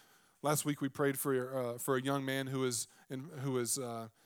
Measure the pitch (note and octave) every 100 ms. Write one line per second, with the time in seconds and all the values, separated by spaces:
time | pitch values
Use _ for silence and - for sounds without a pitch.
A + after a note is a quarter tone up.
0 | - - _ _ C#3 D3+ D3+ D3 C#3 -
1 | C#3 C3+ D3 C3 B2+ C3+ A#2+ A#2+ - C3
2 | C3+ C#3 C3+ C3+ C3 C3+ B2+ A#2 - -
3 | - C3 C#3 C#3+ C#3 B2+ A#2 C#3+ A#2+ A#2
4 | A2+ _